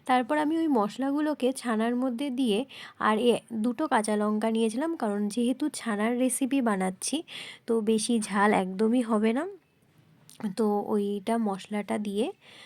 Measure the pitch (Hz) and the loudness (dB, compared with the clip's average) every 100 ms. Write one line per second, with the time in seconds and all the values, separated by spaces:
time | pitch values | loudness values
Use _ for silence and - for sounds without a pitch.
0 | - 254 247 302 294 330 330 247 208 226 | 0 2 2 0 2 2 2 2 2 0
1 | 269 285 302 285 254 269 240 214 233 247 | -2 0 0 0 0 0 -2 0 0 0
2 | 262 233 285 247 254 202 269 - - - | -2 -2 -4 0 2 2 -2 -10 -16 -2
3 | 214 220 240 214 - 226 220 240 311 240 | 0 4 4 2 0 -2 -2 0 2 2
4 | 214 208 208 214 220 226 226 220 320 330 | 2 0 0 0 0 0 0 0 -4 -2
5 | 220 202 208 220 240 262 302 - 233 208 | -2 -2 -2 0 0 0 -4 -4 -4 0
6 | 220 247 254 - 262 277 233 196 185 185 | 0 2 0 0 0 0 2 0 -2 -4
7 | - 294 - - - - - 226 214 220 | -4 -6 -6 -14 -16 -10 -2 0 2 2
8 | 220 233 214 202 208 190 185 190 220 254 | 2 -2 0 2 4 4 0 0 2 2
9 | 226 214 220 233 370 381 _ _ _ _ | 2 2 2 0 -4 -10 _ _ _ _
10 | _ _ - - 214 185 214 208 - 214 | _ _ -20 -10 -6 0 0 0 0 0
11 | 202 202 196 233 214 190 - 208 196 220 | 0 -2 -2 0 0 -4 -6 -6 -4 -4
12 | 208 196 285 - - - | -2 -2 -2 -6 -18 -20